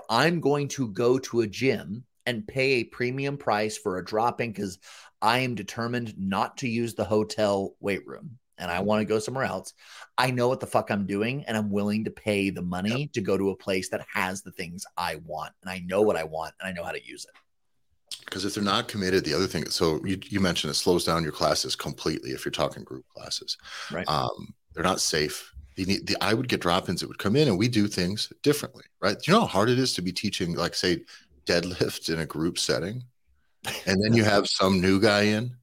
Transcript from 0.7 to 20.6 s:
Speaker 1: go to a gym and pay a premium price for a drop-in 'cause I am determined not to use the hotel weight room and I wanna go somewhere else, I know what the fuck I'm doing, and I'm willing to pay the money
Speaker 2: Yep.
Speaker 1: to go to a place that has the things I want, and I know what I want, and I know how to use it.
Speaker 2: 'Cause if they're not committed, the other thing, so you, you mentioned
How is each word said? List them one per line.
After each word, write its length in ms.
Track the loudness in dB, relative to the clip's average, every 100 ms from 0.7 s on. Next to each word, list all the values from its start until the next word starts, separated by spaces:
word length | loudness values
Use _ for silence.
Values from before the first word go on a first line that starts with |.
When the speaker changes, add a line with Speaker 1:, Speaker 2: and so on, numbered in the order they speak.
| -4 -4
Speaker 1:
go 320 | 0 2 2
to 220 | 0 -2
a 60 | -2
gym 560 | 0 0 0 -4 -10 -12 _ -6
and 220 | -6 -4
pay 260 | -2 0
a 100 | 0
premium 540 | -2 -4 -4 -2 -4 -4
price 400 | 0 0 0 -4
for 200 | -4 -4
a 80 | -2
drop-in 480 | 0 0 0 -4
'cause 260 | -4 -6 -8 -16 -20 -20 _
I 180 | 2 4
am 160 | 2 -4
determined 600 | -6 -6 -4 -4 -4 -4
not 400 | -2 0 -2 -2
to 100 | -4
use 260 | -2 -2
the 120 | -2 0
hotel 680 | 0 0 0 2 2 -2 -4
weight 280 | -4 -4 -6
room 300 | -14 -14 -18 _ -10
and 120 | -4
I 120 | -2
wanna 240 | 2 2 2
go 120 | 0
somewhere 280 | -2 -2 -2
else, 280 | -4 -8 -18 -20 -20 -6 0
I 120 | 2
know 180 | 2 2
what 120 | 2
the 80 | 0
fuck 240 | 0 2
I'm 160 | 0 0
doing, 360 | 0 0 -2 -2
and 120 | -2
I'm 140 | 0
willing 320 | 0 0 0
to 80 | -2
pay 400 | -4 0 2 2
the 100 | 0
money 400 | -4 -2 -2 -2
Speaker 2:
Yep. 120 | -2
Speaker 1:
to 80 | -2
go 140 | 0 2
to 140 | 2
a 60 | 0
place 340 | -2 -2 -2
that 160 | -6 -4
has 300 | -2 -2 -2
the 80 | -10
things 340 | -10 -10 -10 -12 -6
I 200 | -4 -4
want, 380 | -8 -10 -10 -12
and 80 | -10
I 100 | -8
know 240 | 0 4
what 120 | 4 2
I 100 | -2
want, 280 | -6 -8 -8
and 100 | -10
I 20 |
know 120 | -8
how 80 | -8
to 120 | -10
use 220 | -10 -16 -16
it. 60 | -20 _ _ _ _ _ _ -16 -16 -10
Speaker 2:
'Cause 160 | -6 -4
if 80 |
they're 100 | -2
not 240 | 2 2 0
committed, 360 | -2 2 4
the 100 | 4
other 140 | 2 2
thing, 200 | 0 -2
so 280 | 2 2 2 -2
you, 140 | -4 -2
you 140 | 0
mentioned 300 | 2 2